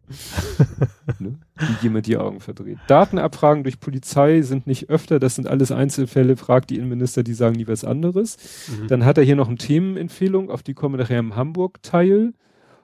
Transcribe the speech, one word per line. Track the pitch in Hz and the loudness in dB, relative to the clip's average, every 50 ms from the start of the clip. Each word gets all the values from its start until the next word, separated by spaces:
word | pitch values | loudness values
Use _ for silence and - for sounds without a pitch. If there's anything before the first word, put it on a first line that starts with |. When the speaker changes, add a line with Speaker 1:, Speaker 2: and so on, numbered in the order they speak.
| _ - | _ -20
Speaker 1:
<laughs> | 135 - - - - - - - - - 143 - - - 139 - - _ - 151 120 - | -20 -18 -16 -12 -10 -8 -8 -4 0 0 0 0 0 -4 -4 -6 -6 _ -10 -10 -8 -8
Ne? | 98 104 135 160 _ _ _ | -8 -12 -12 -14 _ _ _
Wie | - 156 156 113 | -6 -4 -4 -4
jemand | 101 117 113 110 110 107 | -2 -2 -2 -2 -2 -2
die | 110 113 | -2 -2
Augen | 107 101 101 101 98 | -2 -2 -6 -8 -10
verdreht. | - 104 - - 98 101 101 - - | -14 -14 -14 -14 -12 -14 -14 -6 2
„Datenabfragen | - 139 160 202 - 196 180 156 160 - - 156 147 151 151 135 | 4 6 6 6 4 0 -2 -2 -4 -2 2 2 2 4 2 0
durch | 131 123 - | -6 -8 -8
Polizei | - 147 135 131 - - - 143 143 147 160 165 | -10 -10 -10 -10 -8 -4 2 2 4 4 4 4
sind | 143 127 135 135 - | 2 0 -2 -4 -4
nicht | 143 131 - - - | -4 -6 -4 -4 -2
öfter, | 151 156 - - 165 139 | -2 -2 0 0 0 2
das | 131 127 - | 2 0 -2
sind | - 127 - | -2 -4 -2
alles | 135 135 135 127 | 0 0 0 0
Einzelfälle, | 123 123 135 135 - 143 131 - - 139 127 127 131 | 0 0 0 -2 0 -2 -4 -2 2 2 4 4 2
fragt | 120 - - 123 127 - - | 0 2 2 2 2 2 0
die | 131 | -6
Innenminister, | 110 123 127 120 123 127 123 - 131 | -6 -6 -4 -4 -4 -4 -2 -2 -2
die | 113 120 113 | -2 -2 -2
sagen | 110 120 113 117 | 0 0 0 0
nie | 117 110 | 0 -2
was | 113 113 - - | -4 -6 -6 -4
anderes.“ | 117 117 147 165 175 180 190 226 220 - - - - - - - - | -4 -4 -2 -2 -2 0 0 -2 -2 -6 -14 -20 -20 -20 -18 -14 -12
Speaker 2:
Mhm. | 117 104 107 | -10 -8 -2
Speaker 1:
Dann | 107 131 123 120 | 0 2 4 6
hat | 135 143 160 | 6 6 6
er | 139 | 6
hier | 135 143 | 6 6
noch | 143 127 107 | 4 2 0
eine | 120 - | -2 -6
Themenempfehlung, | - 117 147 165 185 190 190 185 175 165 - - 190 190 190 190 190 - | -2 0 0 2 2 0 -4 -6 -8 -8 -6 -2 -2 0 0 0 -2 -4
auf | 165 147 | -8 -10
die | - 139 | -10 -10
kommen | 135 - 151 139 139 | -10 -6 -4 -4 -2
wir | 127 | -2
nachher | 127 120 123 120 | -2 -2 -2 -2
im | 113 113 101 | -2 -4 -4
Hamburg-Teil. | 117 135 156 160 180 180 185 - - - - 175 170 180 190 196 208 226 240 - _ _ _ _ _ _ _ _ _ | -4 -6 -4 -4 -4 -4 -4 -6 -10 -8 -2 2 2 4 4 4 4 2 0 -2 _ _ _ _ _ _ _ _ _